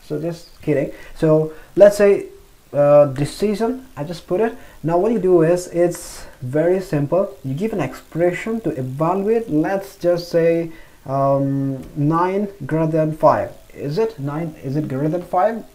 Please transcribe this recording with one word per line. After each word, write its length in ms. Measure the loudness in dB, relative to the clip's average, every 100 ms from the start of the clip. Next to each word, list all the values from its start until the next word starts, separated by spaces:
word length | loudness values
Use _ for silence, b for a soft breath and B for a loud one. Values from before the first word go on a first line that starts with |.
So 180 | -8 -8
just 400 | -8 -10 -16 -10
kidding. 280 | -2 -2 -2 B B -2
So 380 | 2 2 2 B B 6
let's 220 | 6 8
say, 320 | 4 4 -2 -18 -20 -20 -6
uh, 320 | 2 6 8 6
decision, 800 | 2 -6 -2 -2 0 -2 -4 -12 -12
I 80 |
just 220 | -10 -12 -4
put 160 | 0
it. 160 | 0 -4 B B
Now 160 | 0 2
what 140 | 2
you 80 | 2
do 240 | 4 4
is, 240 | 6 2 0
it's 580 | 0 0 0 -12 -16 -18 -12
very 400 | -4 0 2 0
simple. 560 | 0 -2 0 0 -2 -6
You 100 | -8
give 200 | -4 -4
an 60 | -4
expression 800 | -6 -8 -10 0 0 0 -6 -4
to 100 | -4
evaluate. 800 | -6 -8 -2 -2 0 0 -2 0
Let's 460 | -2 0 -4 -6 -4
just 320 | 0 0 0
say, 420 | 0 2 0 -4 B B B -6
um, 760 | -2 0 2 0 -2 -4 -6 -10 -2
nine 520 | 0 0 0 -2 -4 -8 -6
greater 220 | -2 0
than 280 | 0 -2 2
five. 360 | 2 2 -2 -10 -20 -12
Is 240 | -6 -2
it 180 | -4 -4
nine? 380 | -8 -6 -8 -10
Is 120 | -6 -4
it 120 | -4
greater 220 | -4 -2
than 120 | -4
five? 420 | -2 0 0 -2 -12